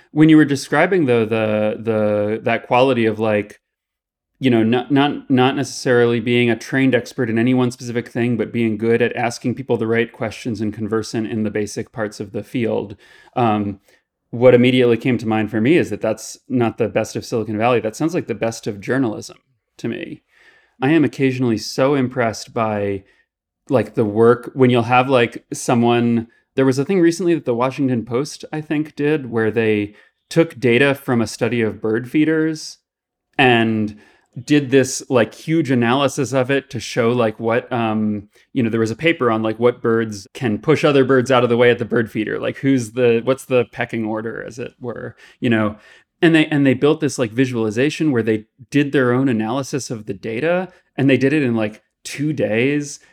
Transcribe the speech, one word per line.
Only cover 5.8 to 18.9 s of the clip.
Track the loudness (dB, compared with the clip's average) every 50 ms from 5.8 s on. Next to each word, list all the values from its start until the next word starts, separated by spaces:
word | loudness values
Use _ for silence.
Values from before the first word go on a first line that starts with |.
| -2 2 2 4 4 2 2 0
being | 0 0 2 2 2 2
a | 0
trained | -2 -4 -4 -2 0 2 2 2
expert | 0 -2 -4 -6 -6 -4
in | -2 0 0
any | 0 2 2
one | 0 0 -2
specific | -4 -6 -10 -8 -6 -6 -8
thing, | -6 -4 -4 -2 -2 -2
but | -2 -4 -4 -4
being | -2 -2 -2 -2
good | -2 0 2 2 2
at | 2 0 -2
asking | -2 -4 -4 -4 -4 -6 -6 -6
people | -4 -4 -2 -2
the | -2 0
right | 0 0 0 0 -2 -4
questions | -8 -8 -8 -8 -8 -8 -8 -6 -4
and | -6 -6
conversant | -6 -6 -6 -4 -4 -4 -4 -4 -4 -6 -4
in | -4 -4 -4
the | -4 -4
basic | -4 -4 -6 -6 -8 -10 -12 -10
parts | -8 -8 -8 -8 -8 -10
of | -12 -10 -10
the | -12 -10
field. | -8 -6 -4 -2 -2 -2 -4 -4 -6 -12 -18 -20 -20 -20 -20 _ _ -4
Um, | 0 0 2 0 0 -2 -4 -8 -10 _ _ _ _ _ _ _ _ _ _
what | -2 4 6 6 8
immediately | 8 6 4 4 4 4 4 2
came | 2 0 0 -2
to | -2 -2
mind | -2 -2 -2 -2 -2
for | -2 0
me | 2 2 2
is | 2 2 -2
that | -4 -4
that's | -4 -4 -4 -6 -8 -14 -18 -18 _
not | -4 -2 -2 -2 -2 -2
the | -2 -4
best | -2 -2 -2 -4 -4 -6
of | -10 -8
Silicon | -6 -6 -6 -4 -4 -4
Valley. | -2 0 0 0 0
That | -2 -4 -4
sounds | -4 -4 -2 -2
like | -4 -4
the | -6 -6
best | -4 -4 -6 -6 -6 -8
of | -10 -10 -8
journalism | -6 -4